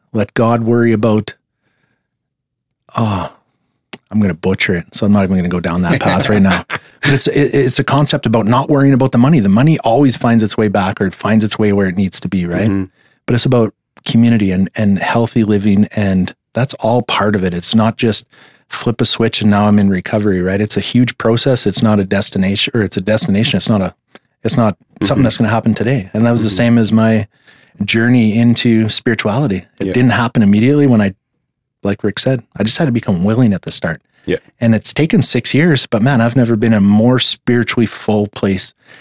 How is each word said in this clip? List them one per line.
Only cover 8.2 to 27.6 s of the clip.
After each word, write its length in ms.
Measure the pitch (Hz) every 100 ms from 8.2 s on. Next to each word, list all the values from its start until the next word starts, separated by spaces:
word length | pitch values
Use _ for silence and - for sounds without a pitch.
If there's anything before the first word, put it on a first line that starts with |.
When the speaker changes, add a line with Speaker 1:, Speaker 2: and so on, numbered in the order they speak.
| 117
Speaker 1:
about 220 | 113 104
not 200 | 123 139
worrying 280 | 143 139 131
about 160 | 131
the 80 | 117
money. 200 | 127 160
The 80 | 98
money 300 | 101 147 156
always 340 | - 120 143 -
finds 240 | 123 117
its 160 | 107 -
way 120 | 107
back, 300 | 101 95 104
or 60 | 98
it 80 |
finds 300 | - 104 110
its 160 | 107 -
way 120 | 107
where 160 | 101 95
it 80 | 90
needs 240 | 98 -
to 60 | 90
be, 200 | 98 87
right? 200 | 85 110
Speaker 2:
Mm-hmm. 180 | 98 95 _ _ _ -
Speaker 1:
But 80 | 120
it's 100 | 135
about 300 | 123 110 - _ _ -
community 440 | 113 117 117 101
and, 220 | 92 95 -
and 220 | 104 98
healthy 460 | - 117 113 -
living, 420 | 104 104 107 98 104
and 440 | - 101 95 90 - _
that's 200 | - 131 -
all 280 | 113 123
part 320 | - - 101 104
of 80 |
it. 100 | 90
It's 220 | 87 - 113
not 220 | 113 110
just 300 | 117 101 - _ - _ _
flip 320 | - - 113
a 40 | 120
switch 360 | - 113 -
and 100 | 107
now 140 | 101 104
I'm 120 | 104
in 100 | 101
recovery, 540 | 92 - 107 104 92
right? 180 | 90 98
It's 180 | 104 -
a 20 |
huge 360 | - 123 123 -
process. 480 | 113 117 - 127 -
It's 160 | -
not 160 | 113 104
a 40 | 95
destination, 640 | 101 - 95 95 98 - 120
or 60 |
it's 160 | 98 -
a 40 |
destination. 560 | 92 110 - 98 113 98
It's 120 | -
not 120 | 107
a, 120 | 90 - _ - _ _
it's 140 | 113 113
not 200 | 110 92 _ _
Speaker 2:
Mm-hmm. 100 | 104
Speaker 1:
something 160 | -
that's 140 | 123 -
gonna 120 | 113
happen 240 | 113 113 104
today. 340 | 110 135 95
And 120 | 110 117
that 60 |
was 100 | 117
the 80 | 110
Speaker 2:
Mm-hmm. 60 | 104
Speaker 1:
same 220 | 120 117
as 120 | 107
my 340 | 110 113 110 104 _ _ _